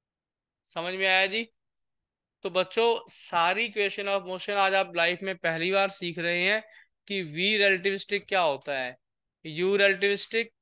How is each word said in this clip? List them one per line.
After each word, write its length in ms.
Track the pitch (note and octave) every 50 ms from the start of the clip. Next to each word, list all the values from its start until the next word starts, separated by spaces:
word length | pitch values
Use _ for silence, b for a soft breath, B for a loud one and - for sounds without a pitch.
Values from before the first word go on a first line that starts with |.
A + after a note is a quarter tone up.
| _ _ _ _ _ _ _ _ _ _ _ _ _
समझ 280 | - - E3+ E3 F3+ F#3
में 140 | F#3+ F#3+
आया 180 | F#3+ F#3 F#3+ G3
जी? 220 | F#3+ G3 A3+ A#3 - _ _ _ _ _ _ _ _ _ _ _ _ _ _ _ _ _ _
तो 80 | - F#3+
बच्चों, 500 | E3+ F#3 F3+ F3+ - A3+ A3+ A#3 A3+ - - -
सारी 600 | - - - - F#3 E3+ E3 F3 F#3+ G#3 A#3 G#3+
equation 400 | G3+ G#3+ G3+ G3 - G#3+ G3 G3
of 180 | G3 G3 F3+
motion 280 | F3+ F#3 F3+ - - G3+
आज 180 | G3+ F#3+ F#3+ G3
आप 220 | F#3+ F#3+ F3+ E3+
लाइफ 240 | E3+ E3+ F3 F3+ F3 F#3+
में 140 | F#3+ F#3
पहली 340 | F3 - E3+ D#3+ D#3+ E3+ F#3
बार 180 | G3 G3 G3 F#3+
सीख 300 | F#3+ - F3+ E3+ E3 F3+
रहे 240 | E3 E3+ F3 F3 F3+
हैं 200 | F#3+ G#3+ A3 G#3+ B B B B B _ _ _
कि 160 | - G3+ G3 F3+
V 120 | D3+ D3
रिलेटिविस्टिक 920 | E3 F#3 G#3 G#3+ G3+ G3+ G3 F#3+ F3+ F3+ G3+ G3 G3 - - G3+ G3 -
क्या 160 | - G3+ F#3
होता 380 | E3+ D#3 C#3 C3+ - D3 C#3 C3
है, 180 | B2+ B2 C3 - _ _ _ _ _ _ _ _ -
U 320 | D#3+ D3+ E3 F3+ F#3+ G3+
रिलेटिविस्टिक 760 | G3 G3+ G3 F#3+ F3+ G3 G3+ G3+ G3 - - - A3+ A#3 A3+ _ _